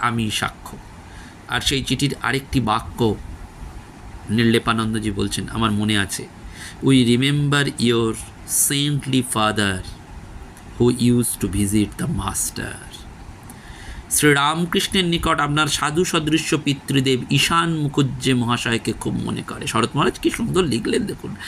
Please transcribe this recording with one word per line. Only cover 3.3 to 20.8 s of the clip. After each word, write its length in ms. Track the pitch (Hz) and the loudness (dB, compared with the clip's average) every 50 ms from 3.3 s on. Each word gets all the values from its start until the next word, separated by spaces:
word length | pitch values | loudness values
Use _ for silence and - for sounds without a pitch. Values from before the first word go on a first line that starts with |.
| - - - - - - - - - - - - - - - - - - - - | -12 -12 -14 -16 -14 -14 -14 -14 -14 -16 -16 -18 -18 -18 -16 -16 -16 -14 -4 0
নির্লেপানন্দজি 840 | 107 117 117 117 113 113 - 117 113 113 110 110 110 110 107 107 | 2 4 6 6 4 4 2 2 0 0 0 0 -2 -2 -2 -2
বলছেন, 360 | 98 101 101 98 - - - - | -2 -2 -2 -2 -2 -4 -6 -6
আমার 220 | - 110 113 110 | -2 0 0 2
মনে 260 | 104 104 107 107 107 | 2 2 2 2 2
আছে, 300 | 101 98 95 - - - - - - - - - - - - - - - | 2 2 0 -4 -8 -8 -12 -14 -16 -16 -16 -16 -14 -16 -16 -10 0 4
"We 80 | 135 | 6
remember 800 | 135 131 120 117 120 120 135 139 143 147 147 139 143 143 143 143 - - | 6 8 8 6 6 4 4 2 2 2 2 2 2 2 2 0 0 2
your 340 | 117 120 117 117 113 113 110 110 - - - - - - - - - - | 2 4 4 4 2 2 -2 -4 -10 -14 -16 -16 -8 -4 0 0 0 2
saintly 540 | 143 143 143 147 147 135 - 131 131 127 123 - - | 2 0 0 0 0 -2 0 2 2 2 2 2 0
father 420 | 113 107 107 104 107 104 98 95 90 - - - - - - - - - - - - - - - - - - - - | 2 2 2 2 2 2 2 0 -2 -6 -10 -14 -16 -16 -18 -18 -18 -16 -16 -16 -18 -18 -18 -18 -18 -18 -14 0 2
who 120 | 120 123 123 - | 4 4 4 4
used 420 | 120 120 120 123 117 - - - | 4 4 4 4 2 0 -2 -4
to 60 | 104 98 92 | -4 -2 0
visit 480 | 101 101 98 107 107 101 95 - - - | 0 0 2 4 2 2 2 -2 -4 -4
the 40 | |
master." 640 | - 170 98 98 - - - - - - - - - - - - - - - - - - - - - - - - - - - - - - - - - - - - - - | -2 -2 -2 -4 -4 -4 -4 -4 -4 -6 -8 -8 -8 -10 -12 -14 -16 -16 -16 -16 -18 -18 -16 -18 -18 -18 -18 -18 -18 -18 -18 -18 -16 -16 -16 -14 -14 -14 -14 -6 -2 0
শ্রীরামকৃষ্ণের 920 | - 151 147 143 143 143 151 160 165 175 170 - 202 - - - 196 180 | 4 4 6 6 6 4 2 2 0 -2 0 0 -2 -2 0 0 0 2
নিকট 340 | 170 170 165 - 165 160 151 | 2 0 2 2 2 2 2
আপনার 280 | 147 147 147 156 156 | 2 2 2 2 2
সাধু 380 | 147 - - 143 147 147 170 180 | 2 0 0 0 0 2 2 2
সদৃশ্য 520 | - - 165 151 151 156 160 156 - 165 | 2 0 0 2 2 2 2 2 0 0
পিতৃদেব 640 | 135 - 143 139 139 - - 135 139 131 135 131 123 - - | 2 2 0 0 0 -2 0 2 2 4 4 2 2 2 2
ঈশান 440 | 139 139 - - 170 170 170 170 165 | 2 2 4 4 4 2 2 2 0
মুখুজ্জে 580 | 156 147 143 - 151 139 123 131 127 - 131 131 | 0 0 0 2 2 2 2 0 0 0 2 2
মহাশয়কে 600 | 123 117 117 120 117 - 123 117 110 - 117 104 | 2 2 2 0 0 0 0 0 0 0 -2 -4
খুব 200 | - - 127 120 | -2 -4 -4 -2
মনে 280 | 117 113 113 113 120 | -2 -2 -2 -4 -4
করে। 260 | - - - 113 - | -6 -8 -8 -6 -6
শরৎ 220 | 135 - - 117 - - | -2 0 0 0 2 0
মহারাজ 240 | 139 170 - - - | 2 2 2 0 0
কি 100 | - 339 | -2 -2
সুন্দর 340 | - - 240 175 143 180 - | 0 0 -2 0 2 2 2
লিখলেন 420 | 135 117 - | 2 0 0